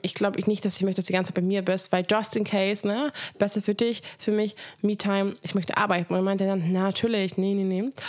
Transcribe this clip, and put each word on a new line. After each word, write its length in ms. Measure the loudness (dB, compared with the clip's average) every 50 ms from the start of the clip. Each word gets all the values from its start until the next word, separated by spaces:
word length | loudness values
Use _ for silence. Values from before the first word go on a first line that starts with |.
ich 140 | -2 -4 -2
glaub 220 | 0 0 0 0 0
ich 80 | 0 0
nicht, 180 | 0 0 0
dass 100 | -2 -2 0
ich 40 | 0
möchte, 140 | 0 0 0
dass 80 | -2
du 60 | 0
die 60 | 0 0
ganze 120 | 0 0 0
Zeit 20 |
bei 120 | 0 0 2
mir 140 | 0 0
bist, 300 | 0 0 0 -2 0 0
weil 120 | 0 0 2 2
just 260 | 2 2 2 0 -2
in 80 | -2 -2
case, 400 | 0 0 2 2 2 0 0 -2 -2
ne, 240 | 0 0 -2 -2 -4 -6 -10 -12 -2 0
besser 240 | 0 0 0 0
für 140 | 0 0 0
dich, 260 | 2 2 0 0 -2 -6 -12 -16 -6
für 140 | -2 0
mich, 240 | 2 2 0 -2 -4 -8 -16 -18 -8 -2
Me-Time, 540 | 0 0 0 0 0 0 2 2 2 0 -2 -6 -8
ich 100 | -4 -2
möchte 240 | -2 -2 0 0 0
arbeiten.“ 360 | 2 2 2 0 0 0 0
Und 60 | 0
er 20 | 2
meinte 240 | 2 2 2 2 0
dann, 240 | 2 0 0 0 2
„Natürlich, 640 | 2 2 0 0 0 0 0 2 0 0 0 0 0
nee, 160 | 0 0 2
nee, 100 | 2 0
nee.“ 180 | 0 0 0 -2 -2 -6 -8 -10